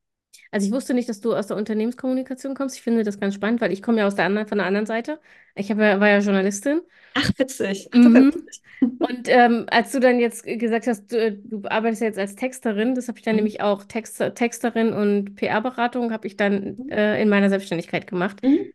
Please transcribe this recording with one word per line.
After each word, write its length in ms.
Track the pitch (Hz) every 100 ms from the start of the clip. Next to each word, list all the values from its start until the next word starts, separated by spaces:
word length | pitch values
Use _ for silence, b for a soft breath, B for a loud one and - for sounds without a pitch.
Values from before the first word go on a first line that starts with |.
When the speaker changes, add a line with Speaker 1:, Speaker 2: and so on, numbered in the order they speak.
| _ _ _ B B
Speaker 1:
also 140 | 214 196
ich 60 |
wusste 220 | 254 262
nicht, 140 | 247 240
dass 120 | 208
du 140 | 233
aus 140 | 196 208
der 80 | 196
Unternehmenskommunikation 960 | 214 214 226 - 262 254 262 262 269
kommst. 220 | 269 277 -
Ich 60 |
finde 220 | - 233
das 160 | 214 202
ganz 140 | 196
spannend, 260 | 196 208 240
weil 120 | 202
ich 100 | 202
komme 160 | 240 226
ja 60 | 202
aus 80 | 202
der 100 | 175
anderen, 220 | 208 208
von 100 | 208
der 80 | 180
anderen 180 | 202 214
Seite. 340 | 226 240 302 b b b -
Ich 140 | 202
hab 80 | 214
ja, 220 | 214 196
war 80 | 208
ja 100 | 202
Journalistin. 600 | 202 196 190 202 285 311 - b b
Speaker 2:
Ach, 160 | 254 294 -
witzig. 500 | 262 - 196 196 -
Ach, 80 | 247
das 120 | 240
ist 60 | 240
ja 60 |
Speaker 1:
Mhm. 80 | 277
Speaker 2:
witzig. 300 | 330 - - B B 247 -
Speaker 1:
Und, 300 | 320 247 240
ähm, 380 | 247 240 233 -
als 220 | 233 208
du 80 | 269
dann 200 | 254 247
jetzt 240 | 233 -
g-, 120 | - 226
gesagt 280 | 226 226 254
hast, 260 | 208 -
du, 200 | 233 220 202
du 180 | - 214 196
arbeitest 340 | 220 226 214
jetzt 160 | 226 202
als 180 | 196 202
Texterin, 580 | 254 254 233 202 233
das 140 | 254 240
habe 100 | 214
ich 60 |
dann 100 | 226
Speaker 2:
Mhm. 20 | 220
Speaker 1:
nämlich 240 | 214 214
auch, 220 | 208 202
Text-, 340 | - 226 226 - - -
Texterin 560 | 233 - 233 226 226
und 420 | 202 208 202 202 -
P-R-Beratung 760 | - 208 247 247 240 247 233
habe 140 | 220 220
ich 100 | -
dann, 420 | 202 202 196 196
Speaker 2:
Mhm. 120 | 269
Speaker 1:
äh, 300 | 214 214 208
in 60 | 214
meiner 180 | 202 196
Selbstständigkeit 560 | 196 196 170 - 170 -
gemacht, 360 | 180 190 202
Speaker 2:
Mhm. 280 | 262 330 392